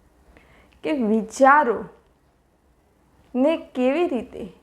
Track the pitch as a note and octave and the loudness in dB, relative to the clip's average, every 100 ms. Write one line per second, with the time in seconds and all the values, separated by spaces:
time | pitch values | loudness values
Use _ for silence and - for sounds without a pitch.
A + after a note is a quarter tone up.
0 | _ _ _ - _ _ _ _ C#4+ D4 | _ _ _ -20 _ _ _ _ -6 -2
1 | G#3+ A3 G3 - C4 D4 B3 G3 - - | 0 -2 -2 2 6 6 2 -2 -8 -20
2 | _ _ _ _ _ _ _ _ _ _ | _ _ _ _ _ _ _ _ _ _
3 | _ _ _ B3 C#4+ E4 - C4 B3+ D4 | _ _ _ -2 0 0 -6 -2 0 0
4 | F4 B3+ - - F3+ - | -2 -4 -8 -12 -16 -18